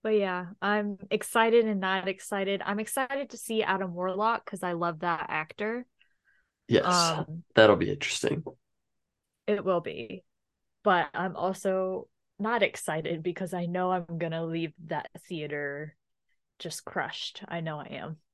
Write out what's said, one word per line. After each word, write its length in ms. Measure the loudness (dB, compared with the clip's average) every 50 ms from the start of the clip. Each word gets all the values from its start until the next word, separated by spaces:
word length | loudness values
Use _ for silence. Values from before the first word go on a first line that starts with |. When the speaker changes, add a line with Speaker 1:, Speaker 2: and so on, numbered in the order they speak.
Speaker 1:
But 120 | 2 4 2
yeah, 320 | 4 4 2 -2 -4 -6 -8 -8 _
I'm 360 | 0 2 2 2 0 -2 -4 -8 -4 -2
excited 560 | -2 -2 -2 2 4 4 6 8 8 6 6
and 140 | 6 0 0
not 280 | 0 0 0 0 0 -2
excited. 540 | -4 -4 -6 -4 -2 -2 0 0 -2 -2 -2
I'm 140 | -2 -2 -2
excited 520 | -2 -4 -2 -2 -2 -2 -2 -4 -4 -6
to 60 | -10
see 260 | -14 -8 -2 0 0
Adam 300 | 2 2 2 2 0 -4
Warlock 540 | -4 -2 -2 -2 0 2 2 2 2 0 -4
'cause 160 | -8 -8 -4
I 100 | -4 -2
love 280 | -2 0 -2 -2 -2 -2
that 260 | -2 -2 -2 -2 -2 -4
actor. 560 | -4 -4 -4 -6 -8 -6 -6 -4 -4 -6 -10 _ _ _ _ _ _ _ _ _ _ _ _ _ _ _ _ 4
Speaker 2:
Yes, 160 | 4 6 6
Speaker 1:
Um, 580 | 6 4 6 4 4 2 0 -4 -6 -8 -12 -12 _ _
Speaker 2:
that'll 220 | 8 10 10 10
be 140 | 6 4 -2
interesting. 540 | -2 -4 -4 -4 -4 -2 0 -2 -2 -2 -4 -10 -14 _ _ _ _ _ _ _ _ _ _ _ _ _ _ _ _ _ _
Speaker 1:
It 180 | -2 -2 -2 0
will 160 | 0 0 0
be. 440 | 0 -4 -8 -8 -10 -10 -12 -14 _ _ _ _ _ _ _ _ _ _ _ _ _
But 260 | 4 4 4 2 0
I'm 240 | -2 -4 -4 -4 -2
also 720 | -2 -2 -2 -2 -2 -2 -2 0 0 -2 -2 -4 -6 -8 _ _ _ _ _ _ -6
not 240 | -2 0 2 2
excited 600 | 2 2 0 -4 -6 -4 -4 -2 -2 -4 -4 -2
because 300 | -2 -4 -4 -4 -6 -6
I 140 | -4 -4 -4
know 240 | -2 -2 0 0 2
I'm 280 | 0 0 -2 -6 -6 -4
gonna 260 | -4 -4 -2 -4 -4
leave 260 | -4 -2 -4 -4 -4 -8 -14 -8
that 240 | -6 -6 -6 -6 -8 _ -18 -12 -10
theater 680 | -8 -8 -6 -6 -4 -4 -4 -4 -6 -8 -10 -12 _ _ _ _ _ _ _ _ _ _ _ _ _ _
just 260 | -10 -10 -10 -10 -12
crushed. 580 | -6 -4 -4 -4 -4 -6 -8 -10 -10 -12 -14 -12 -8
I 120 | -8 -6
know 180 | -6 -6 -8 -8
I 60 | -10
am. 320 | -12 -10 -10 -10 -10 -12 -14 _ _